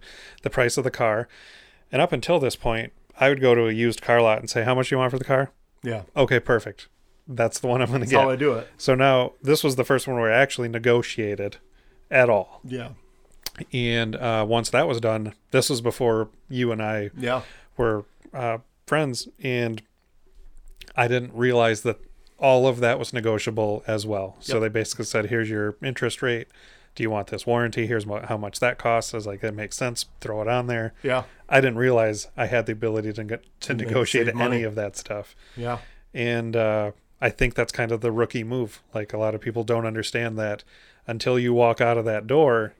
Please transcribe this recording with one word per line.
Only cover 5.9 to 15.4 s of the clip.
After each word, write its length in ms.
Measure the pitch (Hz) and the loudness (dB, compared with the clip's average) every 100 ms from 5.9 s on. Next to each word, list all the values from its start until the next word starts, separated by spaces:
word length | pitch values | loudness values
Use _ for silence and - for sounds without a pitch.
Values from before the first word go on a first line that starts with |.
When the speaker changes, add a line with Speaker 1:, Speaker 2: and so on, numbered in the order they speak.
| 110 - 151 | -8 -4 2
Speaker 1:
"Okay, 220 | 127 123 | 4 4
perfect. 480 | - 117 107 - - _ _ _ - | 4 0 0 -14 -20 _ _ _ -8
That's 320 | 120 113 - | -2 -2 -2
the 80 | 127 | -2
one 160 | 123 | 0
I'm 60 | 117 | 0
gonna 120 | 131 | -2
Speaker 2:
That's 120 | 113 | 0
Speaker 1:
get." 80 | 127 | 2
Speaker 2:
how 100 | 131 | 2
I 60 | 127 | 2
do 160 | 147 | 0
it. 140 | 113 110 - | -2 -6 -6
Speaker 1:
So 180 | - | 0
now 380 | 131 135 127 127 - | 2 4 4 0 -4
this 220 | 135 156 | 0 2
was 100 | 147 | 2
the 100 | 131 | 0
first 220 | 120 131 - | 0 0 -2
one 100 | 120 | -2
where 100 | 113 | 2
I 40 | 117 | 4
actually 320 | 139 - 120 | 2 0 -6
negotiated 880 | 113 120 120 - - 104 101 101 - _ _ _ _ - | -2 2 2 0 -4 -4 -4 -6 -10 _ _ _ _ 0
at 160 | 135 123 | 4 6
all. 320 | 101 - - | 4 0 -10
Speaker 2:
Yeah. 260 | 123 123 120 - _ _ _ - - - - | -12 -10 -12 -18 _ _ _ -16 -14 -14 -8
Speaker 1:
And, 440 | 127 120 117 110 - | -2 0 0 -2 -2
uh, 280 | 120 113 107 | 0 0 2
once 220 | 117 107 | 2 2
that 180 | 123 165 | 2 2
was 120 | 117 | 2
done, 340 | 113 110 107 - | 0 -2 -4 -12